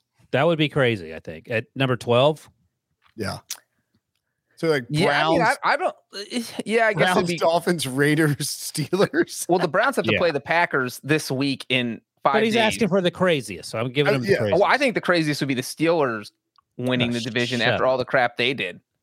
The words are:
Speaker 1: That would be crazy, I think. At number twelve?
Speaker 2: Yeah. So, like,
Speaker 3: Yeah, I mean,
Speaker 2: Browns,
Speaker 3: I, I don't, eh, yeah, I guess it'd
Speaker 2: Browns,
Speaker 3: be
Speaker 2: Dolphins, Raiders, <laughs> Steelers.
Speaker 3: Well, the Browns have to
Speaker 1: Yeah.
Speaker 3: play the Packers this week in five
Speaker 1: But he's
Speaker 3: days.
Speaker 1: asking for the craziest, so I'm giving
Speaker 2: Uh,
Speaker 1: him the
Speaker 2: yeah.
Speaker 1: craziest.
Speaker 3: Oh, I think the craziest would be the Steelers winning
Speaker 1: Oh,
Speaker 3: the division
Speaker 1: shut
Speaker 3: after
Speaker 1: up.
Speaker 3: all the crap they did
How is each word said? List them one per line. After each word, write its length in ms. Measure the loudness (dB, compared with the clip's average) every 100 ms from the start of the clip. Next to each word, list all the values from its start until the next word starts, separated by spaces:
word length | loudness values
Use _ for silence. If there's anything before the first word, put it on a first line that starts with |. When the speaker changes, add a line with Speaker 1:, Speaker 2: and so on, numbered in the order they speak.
| _ _ _
Speaker 1:
That 100 | 0 2
would 120 | 2
be 100 | 0
crazy, 460 | 2 0 0 -6
I 60 | -14
think. 280 | -14 -14 -6
At 140 | -4 -4
number 220 | -2 0 0
twelve? 520 | 2 4 4 2 -8 _ _ _ _ _ _ -10
Speaker 2:
Yeah. 200 | -8 -8 -12 -16 _ _ _ _ _ _ _ _ _ _
So, 120 | 0
like, 160 | 0 0
Speaker 3:
Yeah, 360 | 0 2 2 2
I 20 |
mean, 80 | 2
Speaker 2:
Browns, 180 | 2 0
Speaker 3:
I, 80 | 0
I 40 | 0
don't, 180 | -2 -6 _ -16 -8
eh, 100 | -8 -8 -8
yeah, 220 | -2 2 2
I 60 |
guess 80 | 2 2
it'd 40 |
Speaker 2:
Browns, 140 | 2 0
Speaker 3:
be 80 | 0
Speaker 2:
Dolphins, 500 | 2 2 0 -2 -2
Raiders, 500 | 0 2 4 2 0
<laughs> 40 |
Steelers. 1080 | -6 -8 -8 -6 -2 0 0 0 -2 -4 -2
Speaker 3:
Well, 80 | 0
the 100 | 0
Browns 280 | 0 0 0
have 80 | 0
to 60 |
Speaker 1:
Yeah. 60 | 0
Speaker 3:
play 120 | 0
the 100 | -2
Packers 580 | 0 0 0 0 -4 -4
this 260 | -2 -2 -2
week 340 | -2 -2 -4 -2
in 320 | -2 -2 -6 _ _
five 120 | 0
Speaker 1:
But 80 | 2
he's 100 | 2
Speaker 3:
days. 80 | 2 2
Speaker 1:
asking 140 | 2 0
for 120 | 2
the 80 | 0
craziest, 580 | 0 0 0 -2 -10 -8
so 80 | -6
I'm 120 | -4
giving 200 | 0 2
Speaker 2:
Uh, 20 | 2
Speaker 1:
him 60 |
the 60 | 2
Speaker 2:
yeah. 40 | 0
Speaker 1:
craziest. 240 | 2 2
Speaker 3:
Oh, 20 | 4
I 100 | 2
think 160 | 2
the 60 | 0
craziest 380 | 0 2 2 -2
would 60 | -2
be 60 |
the 60 | -4
Steelers 720 | -6 -2 0 2 0 -2 -10 _ _ _ _ -8
winning 320 | -2 0 0
Speaker 1:
Oh, 40 |
Speaker 3:
the 60 | -2
division 400 | -4 -2 -2 0
Speaker 1:
shut 80 | 0
Speaker 3:
after 160 | 0
Speaker 1:
up. 60 | 0
Speaker 3:
all 80 | 0
the 60 | 0
crap 300 | 0 0 0
they 140 | -2
did 260 | -2 -6 -10 _ _